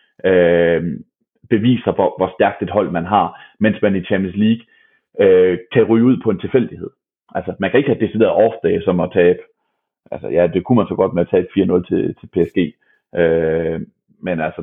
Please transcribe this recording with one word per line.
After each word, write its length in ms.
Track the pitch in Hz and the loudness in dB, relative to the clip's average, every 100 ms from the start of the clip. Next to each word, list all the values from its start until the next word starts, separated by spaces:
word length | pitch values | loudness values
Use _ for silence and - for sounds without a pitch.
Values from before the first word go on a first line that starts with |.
| _ _ 92 | _ _ 0
øh, 560 | 92 87 85 85 82 85 69 - _ _ _ - | 2 4 4 2 0 -2 -8 -14 _ _ _ -4
beviser, 420 | 110 120 117 104 | 0 2 0 0
hvor, 220 | 92 95 - | 0 -2 -2
hvor 140 | 92 - | -4 0
stærkt 260 | 101 - | 0 0
et 80 | 101 | -4
hold 220 | 107 90 | -2 -2
man 140 | 85 87 | -4 0
har, 360 | 104 82 - - - | 0 0 -6 -20 -2
mens 220 | 107 101 | -2 0
man 140 | 104 95 | 0 -2
i 100 | 87 | -2
Champions 300 | 98 95 98 | -4 -2 0
League, 280 | 110 113 - _ _ _ _ - | 0 0 -6 _ _ _ _ 2
øh, 380 | - 92 92 87 - | 4 6 4 0 -2
kan 100 | 123 | 0
ryge 220 | 104 113 123 | 2 4 2
ud 120 | 127 | 2
på 60 | 113 | -2
en 100 | 95 | -4
tilfældighed. 500 | 101 131 117 85 87 - _ _ _ - | -2 -2 -2 -8 -16 -18 _ _ _ -10
Altså, 180 | 90 90 | -8 -6
man 120 | 95 | -2
kan 60 | 120 | 0
ikke 120 | 151 | 0
have 120 | 113 107 | -2 -2
decideret 260 | 107 104 | 0 2
off 240 | 82 - - | 4 2 0
day, 180 | 82 90 | -2 -2
som 180 | 95 87 | -2 -2
at 100 | 90 | 0
tabe. 260 | 95 87 90 - _ _ _ _ _ _ | 2 2 2 -6 _ _ _ _ _ _
Altså, 160 | - 50 | -12 -4
ja, 200 | 82 87 | 0 0
det 160 | 90 | 0
kunne 120 | - 120 | 0 0
man 120 | 90 | 0
så 80 | 87 | -2
godt 180 | 95 | -2
med 80 | 85 | -2
at 80 | 87 | 0
tabe 180 | 95 90 | -2 0
fire 120 | - 95 | -2 0
nul 200 | 90 87 | 0 -2
til, 300 | 85 - - | -4 -4 -8
til 80 | - | -6
P 80 | 90 85 | -4 -2
S 40 | 98 | -2
G. 20 | 87 - _ _ _ - | -4 -6 _ _ _ -2
Øh, 600 | 82 82 80 80 82 82 - _ _ _ | 0 0 0 -2 -4 -6 -10 _ _ _
men 160 | 92 85 | -8 -6
altså, 220 | 78 - | -6 -8